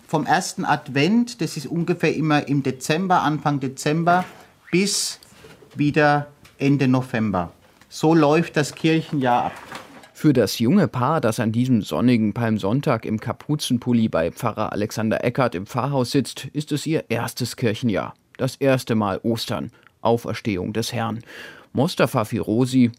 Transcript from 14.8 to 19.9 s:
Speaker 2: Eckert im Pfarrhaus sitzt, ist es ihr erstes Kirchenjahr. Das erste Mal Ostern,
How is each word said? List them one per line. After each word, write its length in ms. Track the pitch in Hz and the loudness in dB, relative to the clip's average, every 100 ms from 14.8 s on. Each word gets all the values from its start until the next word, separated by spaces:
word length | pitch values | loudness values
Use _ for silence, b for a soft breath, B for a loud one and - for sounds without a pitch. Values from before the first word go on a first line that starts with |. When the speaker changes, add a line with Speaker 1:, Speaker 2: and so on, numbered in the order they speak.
| 104 117 110 95 | -4 -2 -2 0
Speaker 2:
Eckert 320 | - 143 120 85 | 0 0 -2 -2
im 100 | 101 | -6
Pfarrhaus 460 | 127 135 139 120 | -4 -2 0 0
sitzt, 360 | 143 - - 139 | 0 -2 -6 -10
ist 220 | 147 - | -10 -6
es 120 | 147 151 | -4 -2
ihr 200 | 160 - | -4 -2
erstes 480 | 117 120 - 120 - | -4 -4 -6 -8 -2
Kirchenjahr. 580 | 117 110 120 85 58 - _ - | -2 -2 -2 -2 -4 -10 _ -6
Das 220 | 123 - | -6 0
erste 360 | 139 131 - | 0 0 0
Mal 280 | 110 101 92 | 0 0 -2
Ostern, 480 | 110 117 - 92 69 b b | -2 -2 -4 -6 -8 b b